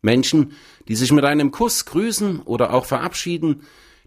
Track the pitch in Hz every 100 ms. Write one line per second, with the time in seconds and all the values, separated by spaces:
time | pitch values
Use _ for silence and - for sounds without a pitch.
0 | 110 123 135 160 143 - - _ - 110
1 | 127 147 139 147 143 - 233 - - 170
2 | 220 208 208 170 - 117 113 127 - 127
3 | 165 - 175 170 160 143 - - - _